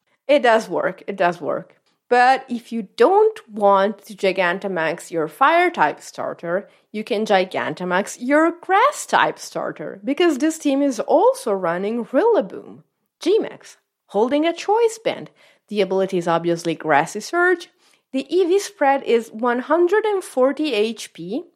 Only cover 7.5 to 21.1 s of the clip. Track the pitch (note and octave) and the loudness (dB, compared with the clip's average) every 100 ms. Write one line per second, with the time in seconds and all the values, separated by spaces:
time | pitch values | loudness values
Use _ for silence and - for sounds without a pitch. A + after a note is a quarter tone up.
7.5 | - B2 D3+ F3+ F3+ G3+ - B3 D4 E4 | -4 -6 -6 -2 -2 -2 -6 0 2 2
8.5 | E4 - F#4+ C#5 C#5+ - D3+ D#3 D3+ - | -2 0 2 2 0 0 2 2 -2 -12
9.5 | E3+ - E3 D#3+ G3 G#3 D4 F4 C4 D#4 | -8 -8 -10 -12 -10 -6 0 0 2 -2
10.5 | D#4 D4 C4+ C#4+ A3 - D4+ A#4+ C5 A#3 | -2 -2 0 0 -2 0 4 4 2 -4
11.5 | G3 F3 F3 G3+ A#3+ A3 C4+ A4 F#4+ F#3+ | -2 -2 -4 -4 -6 -2 0 2 2 0
12.5 | D#3 - G#2+ _ _ _ - D#4+ G#4+ - | -10 -18 -20 _ _ _ -6 0 0 -2
13.5 | - - - _ _ _ G3 A#3+ C#4+ E4 | -10 -20 -20 _ _ _ -2 0 0 -2
14.5 | E4+ - A4 A4+ A4+ E3 - D3+ _ _ | -4 -2 0 0 -2 -6 -6 -12 _ _
15.5 | _ - G#3+ F#3 F#3+ F#3+ F3+ F3 E3 E3+ | _ -8 -2 0 0 0 -2 0 -2 0
16.5 | E3+ E3+ D#3 D#3 C#3+ E3 G#3 - F4 F4+ | -2 -4 -4 2 2 2 -6 -4 0 2
17.5 | F4 - _ _ _ _ C4 - F4 E4+ | 0 -4 _ _ _ _ -8 -2 0 2
18.5 | G4 - - C#4 C#4 - A#3 A3+ A3 B3 | 0 -2 0 2 2 2 0 0 -4 -2
19.5 | A#3+ B3+ E4 F4 G#4 G#4+ G4 - C4 B3+ | -2 0 2 4 2 0 -4 -4 0 0
20.5 | C#4 D4+ G#3 A3+ A3+ - | 0 -2 0 -2 -4 -14